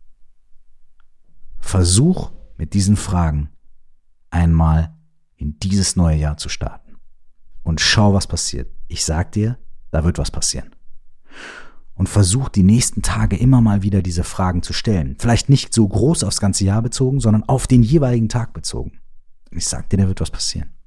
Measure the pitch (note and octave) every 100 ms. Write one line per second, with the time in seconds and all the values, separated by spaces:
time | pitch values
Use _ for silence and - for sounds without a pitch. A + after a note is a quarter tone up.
0 | - - - - _ - - - - -
1 | - - - - - - - F#2+ F2 G2
2 | D#3+ F#3 - - - - - G2+ F#2+ G#2
3 | - F2+ D#2+ D2 D2 - - - - -
4 | _ _ - F2 E2+ D#2+ D#2+ D#2+ D#2+ -
5 | _ _ _ - C#2+ D2+ F#2+ G2 F#2 F#2
6 | E2+ D#2 D2+ D2 - - - - - -
7 | - - - - - - - D#2 - -
8 | G#2 G2 - E2 - - - - - -
9 | - D#2+ F#2 G#2+ G#2+ B2 - - - D#2+
10 | D#2+ E2 - - - - - - - -
11 | - - - - - - - - - -
12 | F#2+ G#2+ F#2 B2 C3+ G#2+ F#2 A#2 - -
13 | - A2 A2 F#2 B2 C3 A2+ G2+ G2+ G2
14 | F2+ E2+ - - F#2 F2 - - - F#2+
15 | C#2 C#2 A#2+ A#2 - C#3 - - G#2 G2
16 | B2+ E3 G2 - G2+ - G2 G#2 A#2+ -
17 | C3 C#3 A#2 G#2+ - C3 - B2+ A2+ D#3+
18 | C3 A#2+ A2 B2 A#2+ - - A#2+ - -
19 | - - - - - E2+ - B1 - G2
20 | F#2+ - D#2+ - - E2 - -